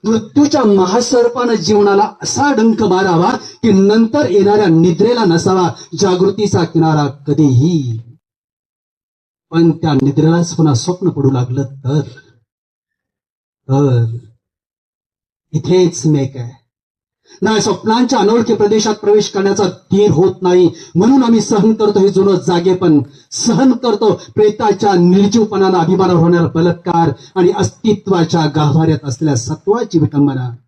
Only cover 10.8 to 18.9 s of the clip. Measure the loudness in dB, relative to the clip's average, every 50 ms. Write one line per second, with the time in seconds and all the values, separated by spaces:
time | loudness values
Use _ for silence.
10.8 | -2 -4 -6 -2 -2 -4 -2 0 -2 -2 0 -2 -4 -4 -6 -6 -8 -8 -10 -12
11.8 | -8 -6 -4 -4 -6 -8 -14 -20 _ _ _ _ _ _ _ _ _ _ _ _
12.8 | _ _ _ _ _ _ _ _ _ _ _ _ _ _ _ _ _ -4 0 0
13.8 | 2 2 2 0 0 -2 -6 -10 -16 -20 _ _ _ _ _ _ _ _ _ _
14.8 | _ _ _ _ _ _ _ _ _ _ _ _ _ _ -8 -6 -2 0 2 2
15.8 | 2 2 0 -2 -2 0 0 0 -2 -4 -6 -10 -12 -12 -14 _ _ _ _ _
16.8 | _ _ _ _ _ _ _ _ _ _ -12 -6 -4 -2 -2 0 -2 -2 -4 -4
17.8 | -2 -2 0 0 0 0 0 0 2 2 2 0 0 0 -2 0 0 0 0 0
18.8 | 0 -2